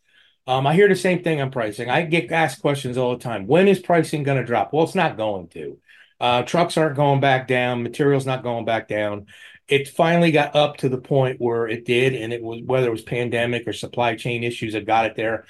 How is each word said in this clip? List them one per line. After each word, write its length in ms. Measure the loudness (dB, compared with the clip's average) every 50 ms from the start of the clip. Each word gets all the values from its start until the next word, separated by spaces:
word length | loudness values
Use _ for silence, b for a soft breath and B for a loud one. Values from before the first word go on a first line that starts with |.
| b b b b b b b b b
Um, 200 | -4 -2 0 0
I 60 | 2 4
hear 140 | 6 6 6
the 80 | 4
same 260 | 4 2 0 0 0 0
thing 200 | -2 -2 -2 -2
on 80 | -4
pricing. 400 | -2 -4 -4 -4 -6 -6 -6 -2
I 100 | 0 -2
get 320 | 0 0 0 -2 0 0 0
asked 300 | 0 0 0 -2 -2 -2
questions 340 | -2 -2 -2 -4 -4 -2
all 140 | -2 0 -2 -2
the 100 | -4 -6
time. 240 | -6 -6 -6 -2
"When 220 | 2 4 6 6 6
is 120 | 4 4
pricing 420 | 2 2 2 2 2 0 -2 -4 -2
gonna 200 | 0 0 0 0
drop?" 300 | 0 0 0 0 0 0
Well, 100 | 0 0
it's 120 | 0 2
not 240 | 0 0 0 0 -2
going 300 | -4 -4 -4 -6 -8 -12
to. 300 | -14 -14 -12 -12 -14 -16 b b b b b b b b
Uh, 240 | 0 0 2 0 0
trucks 360 | 0 0 0 0 2 2 0
aren't 180 | 0 0 2
going 240 | 2 2 4 4 4
back 260 | 4 4 2 2 2
down. 360 | 0 0 0 0 0 -2 -2 -4
Materials 420 | -4 -2 0 2 4 4 2 2
not 180 | -2 -4 -4 -4
going 220 | -6 -6 -4 -4
back 240 | -2 -2 -4 -4 -4
down. 380 | -4 -2 -2 -2 -4 -6 -10 B B B B B B B B 0
It 200 | 0 0 0 0
finally 420 | 0 2 2 4 4 4 4 4 4
got 240 | 4 2 2 2
up 220 | 2 2 2 0 -2
to 100 | -4 -2
the 80 | -2
point 420 | -4 -4 0 0 2 2 0 0 -2
where 300 | -2 -2 -2 -2 -2 -4
it 160 | -4 -6 -2
did, 300 | 0 2 2 2 2 0
and 180 | -2 -4 -6 -6
it 100 | -8 -8
was, 200 | -8 -10 -10 -4
whether 240 | -2 0 2 2 0
it 40 | -2
was 100 | -4 -6
pandemic 640 | -6 -4 -4 -4 -2 -2 -2 0 0 -2 -4 -4 -6
or 60 | -8
supply 420 | -8 -8 -8 -4 -2 0 0 0
chain 260 | -2 -4 -6 -4 -4 -4
issues 300 | -6 -6 -6 -8 -6 -6
that 140 | -4 -2
got 180 | 0 2 2 2
it 120 | 0 -2
there, 280 | -4 -4 -2 -4 -4 B B